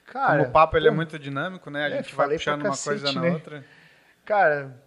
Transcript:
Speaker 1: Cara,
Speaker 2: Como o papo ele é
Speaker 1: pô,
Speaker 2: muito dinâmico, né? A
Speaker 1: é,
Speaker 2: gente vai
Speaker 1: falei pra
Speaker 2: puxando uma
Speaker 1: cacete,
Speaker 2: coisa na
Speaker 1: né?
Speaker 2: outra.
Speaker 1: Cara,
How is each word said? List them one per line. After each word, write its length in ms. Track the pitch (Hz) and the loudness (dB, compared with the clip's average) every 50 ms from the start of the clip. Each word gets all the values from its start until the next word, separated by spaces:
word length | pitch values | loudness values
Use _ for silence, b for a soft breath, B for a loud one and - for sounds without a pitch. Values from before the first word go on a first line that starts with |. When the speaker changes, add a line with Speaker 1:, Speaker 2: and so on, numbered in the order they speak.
| _ | _
Speaker 1:
Cara, 320 | - - 269 277 226 160 147 | -14 -8 -2 2 2 4 4
Speaker 2:
Como 100 | 139 123 | 2 4
o 20 | |
papo 240 | 120 156 160 156 - 160 | 6 6 6 6 4 4
ele 100 | 156 156 | 4 4
é 40 | |
Speaker 1:
pô, 40 | 156 156 | 4 2
Speaker 2:
muito 200 | 165 156 165 156 | 0 -4 -8 -12
dinâmico, 520 | 135 143 139 139 156 185 185 175 - 147 | -10 -8 -6 -6 -6 -6 -8 -12 -14 -12
né? 160 | 143 143 147 | -8 -6 -4
A 20 | 147 | -4
Speaker 1:
é, 20 | - 285 - | -4 -6 -8
Speaker 2:
gente 100 | - - | -6 -2
vai 120 | 139 151 | -2 0
Speaker 1:
falei 120 | 143 151 165 | 0 0 -2
pra 60 | - 151 147 | -2 -4 -4
Speaker 2:
puxando 80 | 147 | -2
uma 80 | 147 208 | -2 -4
Speaker 1:
cacete, 300 | 139 - - 147 143 143 | -4 -4 -4 -4 -4 -4
Speaker 2:
coisa 100 | 139 143 139 | -4 -4 -2
na 80 | 160 | -2
Speaker 1:
né? 100 | 165 170 175 | 0 0 -2
Speaker 2:
outra. 320 | 160 160 160 151 143 135 b b b b b b b b b b b _ | -2 -6 -12 -16 -18 -18 b b b b b b b b b b b _
Speaker 1:
Cara, 500 | - 214 202 185 156 147 143 139 135 127 120 _ | -2 2 2 4 4 2 0 -4 -8 -14 -18 _